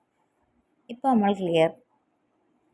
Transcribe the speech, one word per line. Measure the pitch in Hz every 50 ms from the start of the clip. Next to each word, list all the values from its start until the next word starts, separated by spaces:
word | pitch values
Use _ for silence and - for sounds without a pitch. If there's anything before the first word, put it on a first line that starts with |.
| _ _ _ _ _ _ _ _ _ _ _ _ _ _ _ _ _ -
ഇപ്പോൾ | 240 240 - 269
നമ്മൾ | 254 214 202 202
ക്ലിയർ | 202 196 185 170 170 160 160 165 - - _ _ _ _ _ _ _ _ _ _ _ _ _ _ _ _ _ _